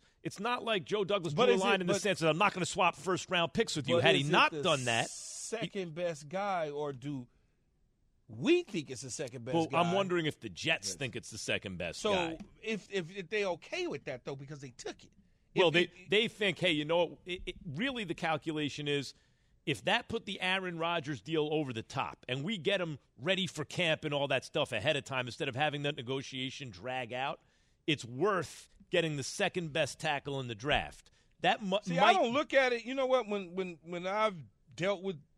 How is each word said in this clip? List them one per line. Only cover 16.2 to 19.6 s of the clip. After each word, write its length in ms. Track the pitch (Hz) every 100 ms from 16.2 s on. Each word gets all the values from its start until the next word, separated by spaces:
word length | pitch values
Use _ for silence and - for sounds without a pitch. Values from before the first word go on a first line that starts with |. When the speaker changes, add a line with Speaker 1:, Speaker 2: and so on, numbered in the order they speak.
| 233
Speaker 1:
think, 320 | - 202 -
hey, 120 | 180
you 140 | 151 151
know, 320 | 170 165 139 180
it, 160 | 180 -
it, 100 | - 175
really 300 | 135 269 240
the 100 | 180
calculation 720 | - 165 151 160 151 147 - 147
is 280 | 143 127 - _ _ _ _